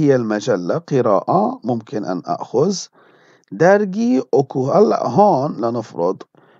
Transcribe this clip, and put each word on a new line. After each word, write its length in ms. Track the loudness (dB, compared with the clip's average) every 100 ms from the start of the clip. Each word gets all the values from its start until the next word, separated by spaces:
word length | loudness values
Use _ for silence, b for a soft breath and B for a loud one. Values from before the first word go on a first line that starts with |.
هي 140 | 2 2
المجلة. 640 | 0 -2 0 -2 -2 -4
قراءة 800 | -2 0 2 2 2 0 0 -4
ممكن 400 | -6 -6 -6 -8
أن 180 | -6 -6 -6
أخذ. 500 | -8 -4 0 0 -2 -10 b b b b b b
درجي 680 | 0 4 4 2 -2 0 0 0
أكو. 360 | 0 0 -2 0
هلا 360 | 2 2 2 0
هون 460 | 2 2 2 -2 -4
لنفرض 640 | -4 -4 -6 -4 -4 -4 -12 b b